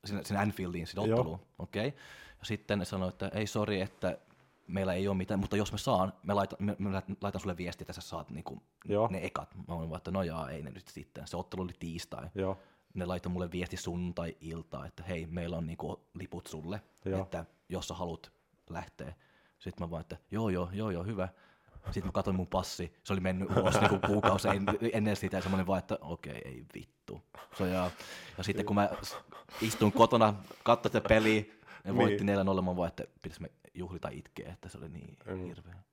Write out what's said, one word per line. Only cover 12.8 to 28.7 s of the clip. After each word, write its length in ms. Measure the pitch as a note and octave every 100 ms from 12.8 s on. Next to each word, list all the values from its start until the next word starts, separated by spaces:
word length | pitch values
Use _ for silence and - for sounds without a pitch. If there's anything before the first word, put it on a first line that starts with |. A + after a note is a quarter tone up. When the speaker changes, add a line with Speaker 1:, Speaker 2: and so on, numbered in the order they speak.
| _
Speaker 1:
Ne 120 | F#2 F2+
laitoi 260 | F2+ F2+
mulle 180 | F2+ F2
viesti 240 | F2 F2 F#2
sunnuntai-iltaa, 1120 | - F2 F2+ F2 E2+ - D#2+ E2 E2 C2 C#2
että 160 | -
"Hei, 240 | F2 F2 E2
meillä 300 | F2 E2+ E2+
on 100 | D#2+
niinku 340 | E2+ - - _
liput 320 | - F2 F2 -
sulle, 340 | D#2 D#2 G2+ - _
Speaker 2:
Joo. 180 | F#2+ F#2+
Speaker 1:
että 220 | F#2 E2+ E2+ _ _
jos 200 | F2+ -
sä 60 |
haluat 380 | F2 F2+ E2 - _ _ _ _
lähteä." 420 | A#2 - - C2 E2+ _ _ _ _
Sit 220 | F#2+ -
mä 100 | E2+
vaan, 100 | E2
että 160 | D#2+ F2 _
"Joo, 180 | G2+ A2+
joo, 200 | F2+ F2+
joo, 180 | G2 A2
joo, 140 | F2
hyvä." 240 | F#2+ G#2 F#2 - - _ _ - -
Sit 140 | -
mä 80 | F#2
katsoin 240 | G2+ G2 F#2
mun 100 | F2+
passi, 460 | F#2+ F2+ - E2+ _
se 80 | -
oli 80 | G2
mennyt 300 | F#2 F#2 F#2+ -
ulos 240 | F#2 G#2+
niinku 180 | G#2 G2 -
kuukausi 420 | G2+ G2+ G2 A2
en-, 180 | G2+ G2+ G#2 A2+
ennen 240 | A2 G#2+ G2+
sitä, 200 | G2 F#2+
ja 40 |
semmonen 260 | F2+ F#2+ F#2
vaan, 120 | F#2+
että 200 | - F2
"Okei, 420 | D2 E2+ D2+ B1
ei 200 | C2+ B1 -
vittu." 480 | - - _ - - _ - - -
Se, 100 | F#2
ja, 220 | F#2 F2+ - - - - -
ja 60 |
sitten 220 | A2 G#2
kun 100 | G#2